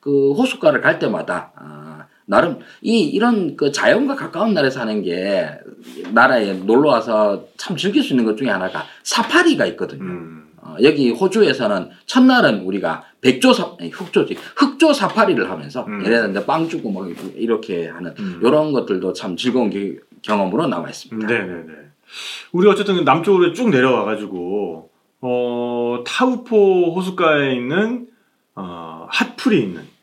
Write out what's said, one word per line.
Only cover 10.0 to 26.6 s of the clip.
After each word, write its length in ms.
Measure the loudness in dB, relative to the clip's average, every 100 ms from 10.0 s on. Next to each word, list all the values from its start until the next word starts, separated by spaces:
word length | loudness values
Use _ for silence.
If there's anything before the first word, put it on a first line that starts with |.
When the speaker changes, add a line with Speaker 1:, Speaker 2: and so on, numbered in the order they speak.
Speaker 2:
음. 420 | -10 -10 -12 -18 -20 _
Speaker 1:
어, 160 | -20 2
여기 280 | 4 4 0
호주에서는 760 | 2 0 2 2 2 0 -2 -4 -14
첫날은 560 | _ 4 6 6 4 2
우리가 440 | -2 -4 -4 -6 -12 _
백조 320 | 0 4 4
사-, 200 | 4 0 -8
아니, 80 | -14
흑조지. 480 | -12 -4 0 0 -4 -10
흑조 380 | -2 -2 2 2
사파리를 580 | 2 0 0 2 2 -2
하면서 360 | -6 -10 -10 -8
Speaker 2:
음. 180 | -6
Speaker 1:
얘네들 260 | 0 2 2
이제 140 | -4
빵 240 | -2 -2 -2
주고 220 | -4 -6
막 160 | -6 -8 -12 -14 -8
이렇게 520 | -2 -2 -2 -6 -6
하는 240 | -10 -14 -10
Speaker 2:
음. 220 | -10 -2
Speaker 1:
요런 320 | 2 2 2
것들도 400 | -2 -2 -4 -4
참 200 | -6 -8 -6
즐거운 340 | -2 0 0
기-, 260 | -2 -6 -10 _ -20
경험으로 460 | -4 -2 0 -2 -2
남아 240 | -4 -8
있습니다. 360 | -14 -14 -8 -2
Speaker 2:
네, 120 | -2
네, 60 | -4 -10 -14
네. 60 | -20 -20 _ _ -16 -14 -14 -6
우리 160 | 4 4
어쨌든 360 | 4 2 0
남쪽으로 500 | 4 2 4 4 4
쭉 160 | 2 2
내려와가지고, 1200 | 4 4 2 0 -4 -6 -8 -6 -4 -4 -8 -16 _ _ _
어, 840 | -4 -2 -2 -2 -4 -2 -2 -2 -4
타우포 840 | 0 0 0 0 4